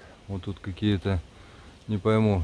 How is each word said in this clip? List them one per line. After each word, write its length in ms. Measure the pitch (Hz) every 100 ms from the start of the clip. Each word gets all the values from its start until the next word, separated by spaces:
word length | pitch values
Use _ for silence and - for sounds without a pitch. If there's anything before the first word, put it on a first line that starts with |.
| - - -
Вот 160 | 98
тут 160 | 95 95
какие-то, 600 | - 90 104 101 101 95 - - - - - - -
не 100 | 107
пойму, 440 | 110 110 110 98